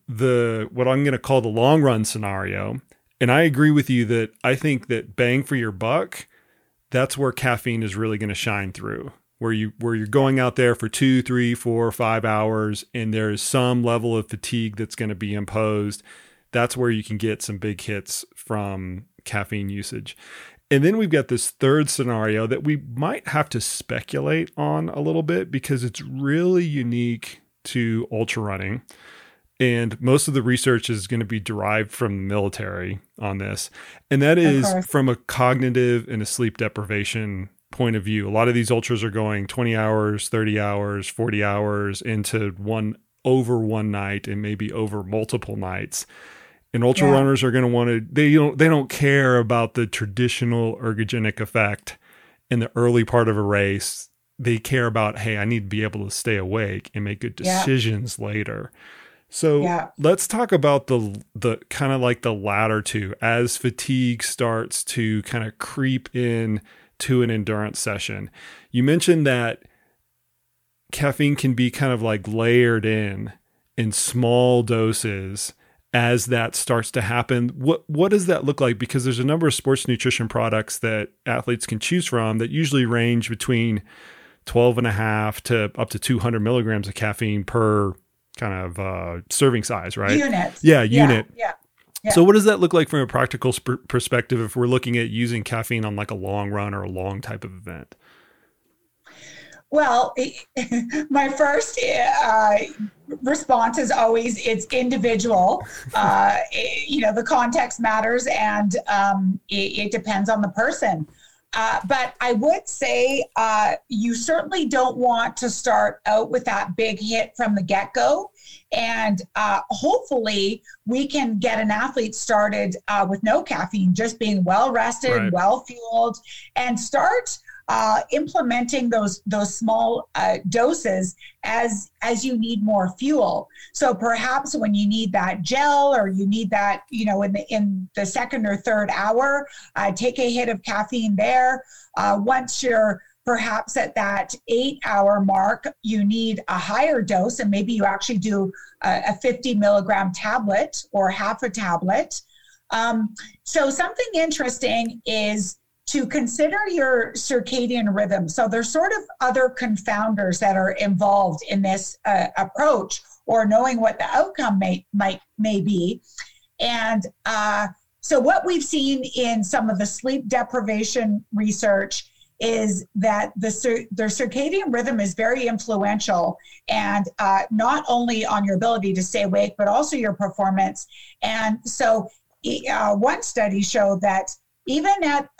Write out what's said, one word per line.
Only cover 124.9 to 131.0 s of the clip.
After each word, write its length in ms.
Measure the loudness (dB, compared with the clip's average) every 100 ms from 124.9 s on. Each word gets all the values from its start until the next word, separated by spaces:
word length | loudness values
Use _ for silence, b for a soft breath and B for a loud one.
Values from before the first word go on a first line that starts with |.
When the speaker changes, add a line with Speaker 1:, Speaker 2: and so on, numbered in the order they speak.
| -2 0
Speaker 1:
Right. 200 | 0 2
Speaker 2:
well 320 | 2 2 2
fueled, 540 | -2 -14 -4 0 0 -2 B B B -4
and 220 | -2 -2
start, 600 | -2 0 2 2 -2 -8 B B -4
uh, 340 | 0 2 2 2
implementing 760 | -2 0 0 0 0 -2 0 0
those, 320 | 0 0 -4 -4
those 260 | -2 -2
small, 560 | -2 0 2 2 0 -4
uh, 240 | -2 0 0 0
doses 680 | 2 2 2 -2 -2